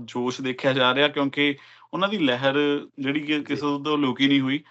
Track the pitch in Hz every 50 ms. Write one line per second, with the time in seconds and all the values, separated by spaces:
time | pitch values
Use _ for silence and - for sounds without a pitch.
0 | 120 113 - 123 123 127 131 - 135 127 127 127 - 135 131 135 127 127 131 139
1 | 147 147 143 147 139 139 - 143 143 147 143 139 - - - - - _ - 170
2 | 190 202 214 202 160 131 123 120 139 135 135 147 147 143 143 147 - - _ -
3 | 135 135 143 151 147 147 151 147 143 151 143 - 147 147 143 143 139 151 151 147
4 | 143 131 120 131 135 139 139 139 135 131 139 147 - -